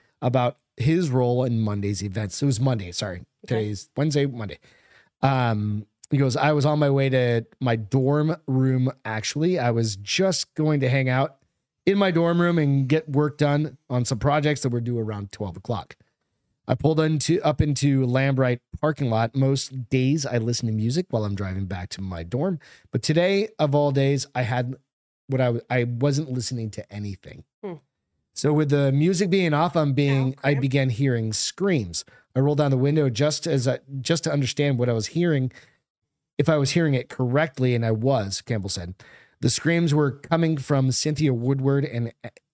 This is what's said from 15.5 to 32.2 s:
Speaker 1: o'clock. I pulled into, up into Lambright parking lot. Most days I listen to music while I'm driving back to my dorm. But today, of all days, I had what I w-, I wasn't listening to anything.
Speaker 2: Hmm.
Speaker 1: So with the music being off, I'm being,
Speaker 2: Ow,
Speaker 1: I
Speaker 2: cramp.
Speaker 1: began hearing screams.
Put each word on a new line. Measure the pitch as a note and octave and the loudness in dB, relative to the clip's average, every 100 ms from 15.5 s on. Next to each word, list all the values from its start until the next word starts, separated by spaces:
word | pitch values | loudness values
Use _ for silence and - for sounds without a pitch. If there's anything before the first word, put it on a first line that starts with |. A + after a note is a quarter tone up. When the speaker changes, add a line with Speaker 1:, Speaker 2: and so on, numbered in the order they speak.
| E2+ | -8
Speaker 1:
o'clock. | - G#2+ - - _ _ _ _ _ _ - | -6 -6 -8 -16 _ _ _ _ _ _ -4
I | |
pulled | B2+ C#3+ D#3+ | 0 2 2
into, | D#3 D#3 - E3+ | 2 2 0 0
up | D#3 C#3+ | 2 0
into | D3+ C3+ C#3+ C3+ B2+ | 0 2 2 2 2
Lambright | B2+ C#3 C3 B2+ A#2+ _ - | 2 2 2 0 0 _ -4
parking | D3+ D3 C3+ | -2 0 0
lot. | A2 A#2 C3+ | 0 0 2
Most | C3+ C#3 - C3 A#2 | 2 0 -4 -10 -2
days | C3+ C3 D#3 C3+ | 0 2 0 0
I | A#2+ | -2
listen | A2+ A#2 A2+ | -2 -2 -2
to | |
music | A2 A2 D3 F3+ | 0 0 -2 -2
while | A2+ | -2
I'm | G#2 G2+ | -2 -4
driving | G2 F#2+ F#2+ | -6 -6 -6
back | F#2 F2+ | -8 -10
to | - | -10
my | F#2+ E2+ | -10 -8
dorm. | E2+ A#2+ F3+ E3+ - - _ | -6 -4 -2 -4 -10 -20 _
But | B2+ | -4
today, | - D#3 F3+ G3 A3 - | 0 2 2 2 -2 -2
of | D3+ D3 | 0 2
all | D3 | 2
days, | C#3 C3+ C#3 - | 2 2 0 -2
I | B2+ | -4
had | A#2 B2+ B2 C3 _ _ _ _ - | -2 -2 -4 -8 _ _ _ _ -4
what | C3 | 0
I | B2+ | 0
w-, | A#2 - | 0 -2
I | B2+ | -2
wasn't | A#2+ A#2 C#3+ C#3 D#3 | 0 0 0 0 -2
listening | B2+ A2+ B2+ A2 | -6 -6 -6 -8
to | G#2 - | -10 -14
anything. | G2+ G#2 F#2+ - - - _ | -10 -10 -10 -14 -20 -20 _
Speaker 2:
Hmm. | G3+ E3+ _ _ _ _ _ | -14 -14 _ _ _ _ _
Speaker 1:
So | - E3 | -2 0
with | D3+ D3 | 2 2
the | C#3+ C#3 | 2 2
music | C3+ E3 F3+ F#3+ | 2 2 2 2
being | F#3+ E3+ | 2 2
off, | D3 E3+ E3+ | 2 2 2
I'm | D3 | 0
being, | C3+ C#3+ C3+ C3 | 2 2 2 0
Speaker 2:
Ow, | C3 | -2
Speaker 1:
I | C3+ | 0
Speaker 2:
cramp. | C#3+ | 0
Speaker 1:
began | C3+ C#3 C3 | 0 0 0
hearing | A2 C#3 A#2 A2 | 0 0 0 -2
screams. | G#2 - - G3 D#3+ F#2 E2 - - | -4 -6 -4 0 0 -2 -8 -12 -18